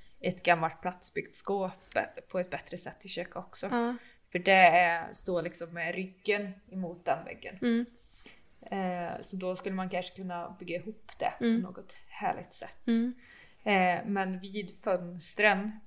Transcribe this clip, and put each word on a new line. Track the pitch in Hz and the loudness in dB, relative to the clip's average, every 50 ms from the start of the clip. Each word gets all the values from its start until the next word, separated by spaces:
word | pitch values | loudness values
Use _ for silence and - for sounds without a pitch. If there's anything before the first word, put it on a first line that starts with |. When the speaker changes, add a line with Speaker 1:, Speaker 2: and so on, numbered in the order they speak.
| - - - - | -20 -20 -10 -6
Speaker 1:
ett | - 180 185 - - | -4 -4 -4 2 6
gammalt | 175 170 165 160 160 - - | 6 6 6 6 0 -2 -2
platsbyggt | - 180 180 - - - - - - - - | -6 -6 -6 -6 -10 -8 -6 -6 -6 -8 -10
skåp | - - - 196 196 190 185 - - - - - 101 - - - - - - | -8 -4 -2 -2 -2 -2 -4 -6 -10 -8 -4 -2 -2 -2 -2 -6 -14 -12 -6
på | - 185 | -4 -4
ett | 180 180 | -4 -4
bättre | - - - - 185 | -6 -10 -10 -10 -12
sätt | 175 - 147 151 - | -10 -10 -12 -14 -14
i | - | -14
köket | 190 - 170 175 - - | -10 -8 -8 -8 -8 -10
också. | 180 180 - - - - 196 | -12 -12 -12 -10 -8 -4 -2
Speaker 2:
Ja. | 247 240 233 240 247 240 - - - _ _ - - | 0 0 0 0 -2 -6 -10 -18 -20 _ _ -6 -4
Speaker 1:
För | 175 | 0
det | 180 190 | 6 8
är, | 190 190 185 170 165 180 175 170 170 165 165 - - | 10 10 10 10 10 10 6 6 2 0 -4 -8 -10
står | - - 190 180 170 | -10 -6 -2 -2 -2
liksom | 156 175 170 - 170 165 170 | -2 -4 -6 -10 -14 -10 -8
med | 170 160 170 180 | -6 -4 -4 -4
ryggen | 185 190 190 - _ - 208 208 208 202 185 190 - - - | -4 -6 -8 -10 _ -2 -2 0 0 -2 -6 -10 -14 -14 -10
emot | 185 185 185 165 180 - - | -6 -6 -6 -6 -6 -4 -2
den | 170 165 165 170 | -2 -2 -2 -2
väggen. | - - - - - - 185 | -10 -14 -12 -14 -14 -8 -2
Speaker 2:
Mm. | 247 240 233 233 240 - - - - - - - - - - - - - - - | 0 2 2 2 0 -4 -8 -20 -20 -20 -20 -20 -20 -20 -20 -20 -20 -20 -20 -18
Speaker 1:
Eh, | - - 202 196 185 185 180 175 175 170 - - | -12 -8 -4 -2 -2 -2 -2 -4 -4 -6 -6 -8
så | 180 - 202 | -10 -10 -8
då | 185 185 185 185 | -6 -4 -4 -4
skulle | 185 - 202 190 | -4 -4 -6 -4
man | 185 185 180 | -4 -4 -2
kanske | 185 180 180 - - | -4 -4 -4 -6 -10
kunna | 190 190 180 175 175 170 170 185 - | -10 -8 -8 -6 -6 -8 -10 -12 -12
bygga | 180 165 165 | -8 -6 -6
ihop | 180 - 220 214 - - - - - | -6 -6 -8 -12 -14 -16 -14 -8 -4
det | - - - - 233 | -4 -4 -2 0 2
Speaker 2:
Mm. | 233 226 185 185 | 2 2 2 0
Speaker 1:
på | - | -4
något | - - - - - - - | -8 -14 -16 -16 -18 -18 -18
härligt | - - - 208 180 - - - - - | -16 -10 -4 -2 -2 -2 -4 -6 -12 -14
sätt. | - - - - - - | -14 -14 -14 -12 -6 0
Speaker 2:
Mm. | 240 226 226 233 247 247 - - - - - - - - - - | 2 2 2 2 0 -4 -8 -14 -20 -20 -20 -20 -20 -16 -6 0
Speaker 1:
Eh, | 214 202 190 185 180 175 - - | 2 4 6 6 4 4 2 0
men | - 202 196 190 185 185 180 | -2 0 0 0 -2 -4 -6
vid | 190 196 190 208 190 175 - - - | -8 -8 -6 -6 -6 -8 -8 -6 -2
fönstren, | 214 - 175 175 175 175 175 - - - - 208 214 196 190 202 214 - - - | 0 0 0 -2 -6 -10 -8 -8 -6 2 6 6 6 6 6 0 -4 -6 -8 -8